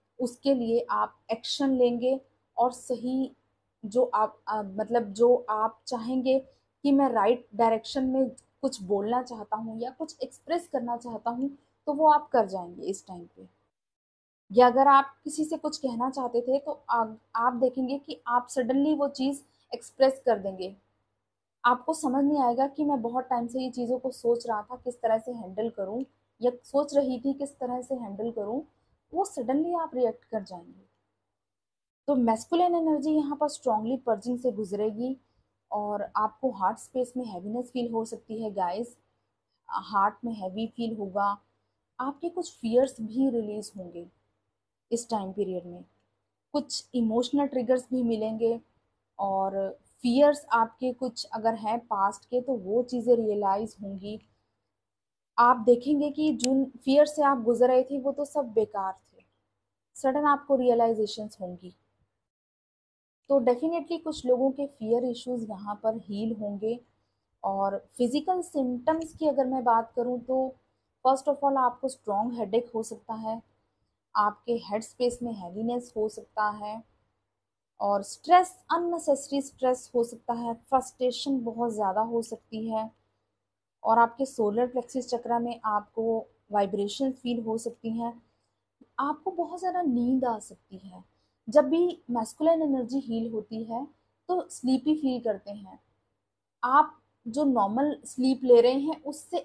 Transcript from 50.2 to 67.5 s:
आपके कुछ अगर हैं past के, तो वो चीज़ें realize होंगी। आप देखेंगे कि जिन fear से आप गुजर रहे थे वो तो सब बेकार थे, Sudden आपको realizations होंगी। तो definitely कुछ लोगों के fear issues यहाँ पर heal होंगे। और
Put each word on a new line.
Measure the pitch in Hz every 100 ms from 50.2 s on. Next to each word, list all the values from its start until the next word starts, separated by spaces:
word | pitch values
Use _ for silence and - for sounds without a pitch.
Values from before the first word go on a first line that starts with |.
| 294 285 -
आपके | 233 226 - 254
कुछ | 247 254 247 -
अगर | 226 220
हैं | 220 214 233
past | 233 202 196 214
के, | _ 247
तो | 247
वो | 247 185 226
चीज़ें | 247 247 226 240
realize | 220 208 196 202 220 -
होंगी। | 202 196 202 220 - _ _ _ _ _ _ _ _ _ _ -
आप | 240 254
देखेंगे | 220 240 262 294 294
कि | 294 302
जिन | 233 254 262 269 -
fear | - 277 294
से | 294
आप | 277 269
गुजर | 220 226 240
रहे | 254
थे | 254 277
वो | 262
तो | 285
सब | 285 302 247
बेकार | 214 208 202 190
थे, | 190 _ _ _ _ _ _ _ _ _ -
Sudden | 269 269
आपको | 294 277 277 269
realizations | 247 233 226 220 214 214 214 -
होंगी। | 185 180 180 - _ _ _ _ _ _ _ _ _ _ _ _ _ _ -
तो | 277
definitely | 233 247 320 339 - 330
कुछ | 320 302 247
लोगों | 247 269
के | 269 277
fear | - 220 233
issues | 254 240 247 247 220
यहाँ | 190 202
पर | 208 220 226
heal | 180 202 220 220
होंगे। | 208 202 220 240 - _ _ _ _ _
और | 196